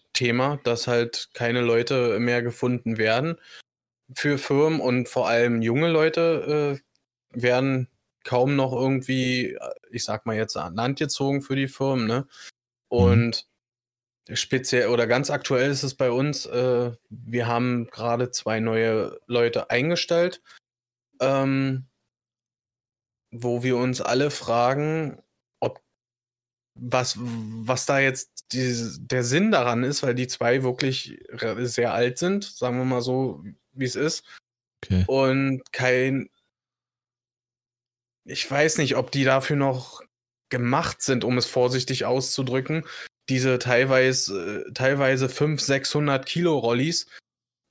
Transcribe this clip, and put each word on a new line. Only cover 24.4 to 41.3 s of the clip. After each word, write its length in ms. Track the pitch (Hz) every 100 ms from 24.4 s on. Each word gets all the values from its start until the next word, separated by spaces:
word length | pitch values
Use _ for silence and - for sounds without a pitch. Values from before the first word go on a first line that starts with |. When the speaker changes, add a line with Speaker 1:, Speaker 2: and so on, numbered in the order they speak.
| - 117 123 135 151 160 151 - _ _ _ _
Speaker 1:
ob 200 | - - _ _ _ _ _ _ _ _ _
was, 420 | - 123 127 127 -
was 680 | 123 117 110 113 113 123 -
da 120 | 139
jetzt 540 | 135 131 - - -
die, 240 | 127 127 120 117 -
der 240 | 117 131
Sinn 260 | 120 147 220
daran 320 | 185 123 117
ist, 180 | 127 143
weil 120 | 135
die 120 | 123 123
zwei 340 | - 117 135
wirklich 560 | 127 127 139 131 - - -
re-, 360 | 113 113 110 123
sehr 260 | 117 120
alt 240 | 90 123 123
sind, 260 | 175 202
sagen 320 | 202 - 127 123
wir 60 |
mal 180 | 127 127
so, 400 | 120 127 131 73 95 - _
wie 120 | 131 127
es 100 | -
ist. 280 | 151 - - - _ _ _ _
Speaker 2:
Okay. 200 | - 92 92
Speaker 1:
Und 540 | 135 135 135 135 131 -
kein, 560 | - 127 127 131 131 - _ _ _ _ _ _ _ _ _ _ _ _ _ _ _ _ _ _ _
ich 240 | - - -
weiß 300 | 143 156 -
nicht, 180 | 135 -
ob 140 | 123
die 140 | 139
dafür 320 | 131 131 131 143
noch 460 | 139 127 - - - _ _ _ -
gemacht 520 | 123 120 139 170 -
sind, 220 | - 127
um 140 | 110